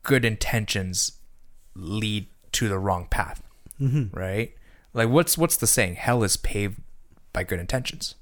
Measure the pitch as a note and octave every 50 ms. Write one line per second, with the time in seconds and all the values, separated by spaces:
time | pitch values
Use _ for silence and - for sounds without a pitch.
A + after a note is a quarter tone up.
0 | - - C#3+ C3 A#2+ A2+ A2 - - - - A2+ G#2 - - G2+ F#2 F#2 F2+ F2+
1 | - - - - - - - - - - - - - - - G2 F#2 D#2+ G2+ A2
2 | A2 G#2+ G#2+ G#2 G2+ - - - _ - - - A#2+ G#2+ G2 F#2+ F#2+ G2 F#2 F2
3 | F2+ - - - F#2 - - - - - - - - - - - C#3 C3 B2+ D3+
4 | B2+ G2 F2 - F#2+ F#2 F#2+ G#2+ A#2 - - - - - - - _ - - A2+
5 | A2+ A#2 B2+ D#3+ E3+ - - D#3+ E3 E3 - - - G#2+ - - G#2+ F2+ F2 -
6 | - - A#2+ B2 G#2+ F#2+ - - - - - G2+ G2+ G2 - - - - - -
7 | - - - - - - - F2+ F2+ - F#2+ F2 E2+ - - C3 B2+ - - -
8 | - - - -